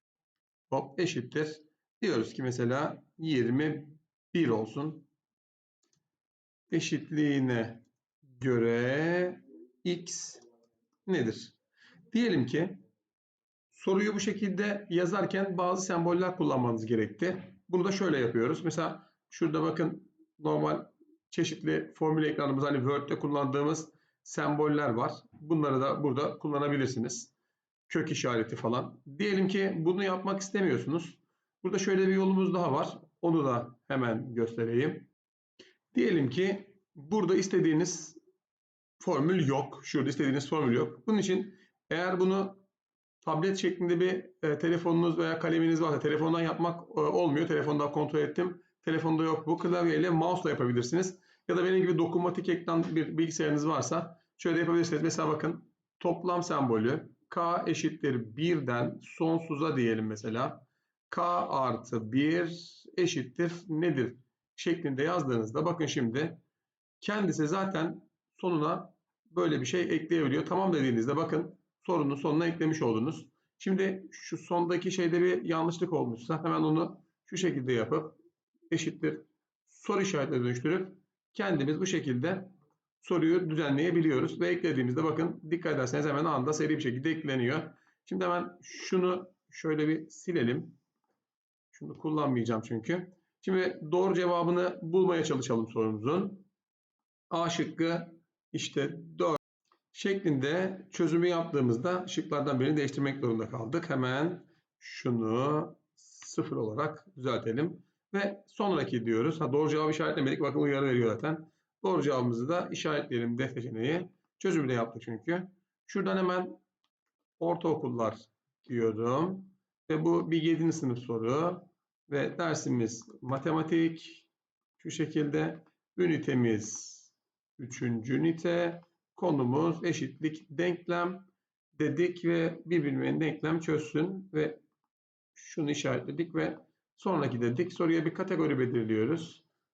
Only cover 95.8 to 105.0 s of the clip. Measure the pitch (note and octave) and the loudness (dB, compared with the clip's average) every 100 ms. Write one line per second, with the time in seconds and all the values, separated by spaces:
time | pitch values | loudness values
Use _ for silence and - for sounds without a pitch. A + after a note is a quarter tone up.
95.8 | A2 G#2+ A2+ E3+ G#3 - - _ _ _ | -2 -2 0 0 -2 -8 -18 _ _ _
96.8 | _ _ _ _ - E3+ E3 E3 C#3+ - | _ _ _ _ -6 -2 -2 -2 -2 -2
97.8 | E3 E3+ - - _ _ _ D3 - - | 0 -2 -6 -16 _ _ _ -8 -4 -2
98.8 | C#3 E3 - D#3+ F3 D3+ _ _ _ _ | -2 -4 -10 -2 0 -2 _ _ _ _
99.8 | _ - G3+ G3 F3+ C#3 C3+ E3+ F#3+ F#3+ | _ -6 -2 0 2 2 2 0 -2 -4
100.8 | - - E3 E3+ F3 E3+ E3 C#3+ B2+ A#2 | -8 0 2 4 2 2 0 2 2 2
101.8 | F3 F3+ F3+ - D#3 D3 C#3 C3 C3+ D3+ | 0 -2 -4 -6 -2 -2 0 2 2 2
102.8 | C#3 C#3+ C#3 C3+ B2 A2+ A2 B2 A2 E3 | 0 0 -2 0 -2 -2 -4 -6 -4 -4
103.8 | E3 C3+ B2+ C3 D#3+ E3+ - _ _ _ | -2 -2 0 0 0 -2 -12 _ _ _
104.8 | - - | -18 -6